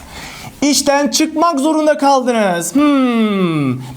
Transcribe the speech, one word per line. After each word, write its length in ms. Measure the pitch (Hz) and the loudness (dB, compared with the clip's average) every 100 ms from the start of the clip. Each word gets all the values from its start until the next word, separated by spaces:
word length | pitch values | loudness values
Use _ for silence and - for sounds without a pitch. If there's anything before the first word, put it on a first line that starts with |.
| - - - - - - | -12 -18 -16 -16 -18 -2
İşten 460 | 285 277 285 277 294 | 0 2 2 0 0
çıkmak 520 | - 311 302 339 285 | 0 -2 0 0 2
zorunda 380 | 294 311 302 294 | 0 2 0 2
kaldınız. 760 | 277 269 247 233 202 170 170 | 2 2 2 0 0 0 -2
Hmm. 1040 | 277 294 277 254 233 220 196 180 156 135 123 - | 2 2 2 2 2 0 0 0 0 -2 -4 -8